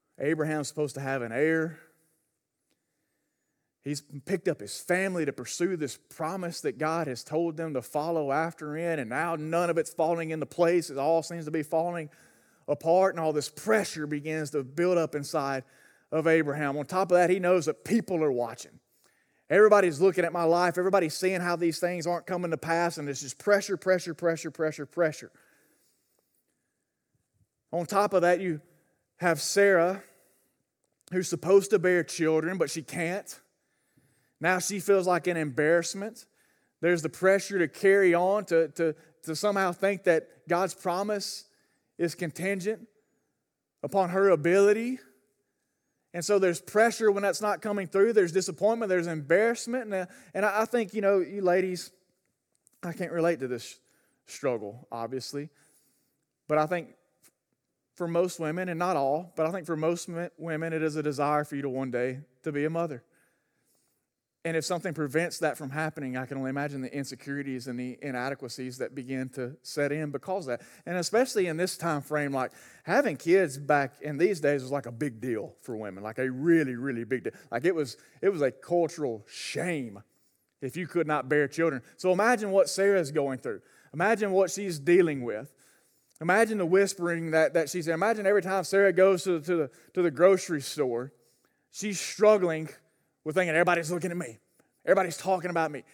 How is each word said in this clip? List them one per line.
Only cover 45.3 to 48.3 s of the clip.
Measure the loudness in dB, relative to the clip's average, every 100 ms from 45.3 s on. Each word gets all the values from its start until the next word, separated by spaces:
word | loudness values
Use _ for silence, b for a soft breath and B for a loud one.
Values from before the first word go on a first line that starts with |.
| _ _ _ _ _ _ _ _
And | -8
so | 0 4
there's | 4 2
pressure | 0 4 4 4 2
when | 2
that's | 0 0
not | -2 -2
coming | -4 -4 0
through. | 4 4
There's | 6 4